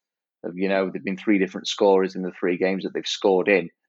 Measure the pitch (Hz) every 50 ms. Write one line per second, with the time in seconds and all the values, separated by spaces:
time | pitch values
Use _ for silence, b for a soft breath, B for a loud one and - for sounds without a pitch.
0 | _ _ _ _ _ _ _ _ - 87 87 90 98 95 98 98 95 92 92 92
1 | 90 95 95 92 - 110 104 95 98 95 - 92 - - - - 107 98 95 95
2 | 95 92 - 95 92 90 - - - 90 90 85 95 92 95 92 92 90 - 78
3 | - - - - - 101 95 92 87 104 101 90 85 85 _ _ _